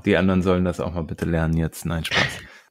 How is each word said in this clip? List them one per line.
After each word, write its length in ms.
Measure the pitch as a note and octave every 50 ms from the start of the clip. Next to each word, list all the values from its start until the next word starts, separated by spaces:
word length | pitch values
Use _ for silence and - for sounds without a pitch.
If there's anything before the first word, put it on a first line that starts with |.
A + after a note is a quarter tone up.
| -
Die 100 | G#2 G2 E2
anderen 260 | F2+ F#2+ F#2 F#2 F2
sollen 220 | F#2+ F2+ F2+ F2+
das 140 | F2+ E2+ -
auch 140 | - E2+ E2
mal 100 | F2 D#2+
bitte 220 | - E2+ - -
lernen 320 | E2 E2+ E2 D#2+ D#2+ D#2+ E2
jetzt. 280 | E2 D#2 - - -
Nein, 200 | D#2+ E2 E2 D2+
Spaß. 340 | - - - - - - - - - - - - _